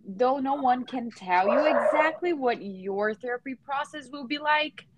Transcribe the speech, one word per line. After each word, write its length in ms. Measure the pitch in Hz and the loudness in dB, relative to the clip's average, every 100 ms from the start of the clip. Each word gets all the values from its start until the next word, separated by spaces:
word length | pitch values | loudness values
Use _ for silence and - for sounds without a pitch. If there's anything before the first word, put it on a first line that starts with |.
| 202 | -10
though 320 | 190 247 277 | 0 2 2
no 140 | 269 | -2
one 320 | 285 254 254 - | 0 0 0 -2
can 260 | 254 233 | -8 -8
tell 360 | - 185 180 202 | -8 0 2 4
you 160 | 254 311 | 4 4
exactly 640 | - - 302 311 311 349 | 4 4 4 2 0 -2
what 280 | 294 247 226 | 0 0 0
your 520 | 202 185 190 196 214 | -4 -8 -4 -2 -2
therapy 420 | 214 247 247 269 254 | -2 -6 -6 -8 -12
process 520 | - 277 294 302 247 | -6 -6 -6 -10 -12
will 160 | 285 240 | -12 -6
be 100 | 294 | -2
like, 480 | 302 302 302 - - | 0 0 0 -8 -20